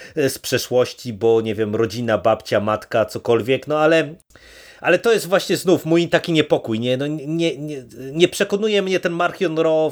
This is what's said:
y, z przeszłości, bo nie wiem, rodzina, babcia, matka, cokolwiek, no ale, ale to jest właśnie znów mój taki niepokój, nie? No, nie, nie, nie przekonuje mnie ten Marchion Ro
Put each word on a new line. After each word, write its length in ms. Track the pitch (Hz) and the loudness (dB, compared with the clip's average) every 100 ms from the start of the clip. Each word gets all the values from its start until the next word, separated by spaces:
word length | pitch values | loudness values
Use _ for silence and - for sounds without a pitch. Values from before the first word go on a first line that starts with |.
| - 160 | -10 -2
y, 120 | 135 | -2
z 100 | - | -2
przeszłości, 760 | - 123 - 123 120 - 123 | -4 -4 0 0 0 -4 -12
bo 280 | 101 113 113 | -2 2 4
nie 140 | 110 104 | 2 -2
wiem, 200 | 104 110 | -2 0
rodzina, 420 | 113 113 117 104 | -2 -2 -2 0
babcia, 420 | 113 107 - 107 | 2 0 0 0
matka, 460 | 104 107 - 117 107 | 0 -2 -2 -2 -2
cokolwiek, 640 | 117 - 113 104 127 139 | -4 0 0 2 -2 -2
no 120 | 151 | 0
ale, 340 | 156 165 147 165 _ - - - - - | 2 2 0 -8 _ -20 -20 -20 -20 -6
ale 180 | - 175 | 0 2
to 140 | 233 | 2
jest 140 | 214 165 | 0 2
właśnie 300 | 190 - 165 | 0 0 -2
znów 280 | 180 170 156 | 2 2 2
mój 220 | 170 165 | 2 2
taki 220 | 165 - | 0 2
niepokój, 480 | 160 147 151 - 110 | 0 2 0 0 -2
nie? 180 | 123 127 | -2 -2
No, 100 | 143 | -2
nie, 500 | 151 139 165 165 135 | -6 -4 -2 -2 -2
nie, 260 | 151 143 120 117 135 | -8 -10 -12 -14 -8
nie 160 | 156 175 | 0 0
przekonuje 540 | - - 196 220 202 | 2 -2 0 0 0
mnie 180 | 190 180 | 0 -2
ten 140 | 180 | -2
Marchion 460 | 170 175 165 175 160 | -2 -2 0 -2 2
Ro 320 | 160 160 156 | 2 2 0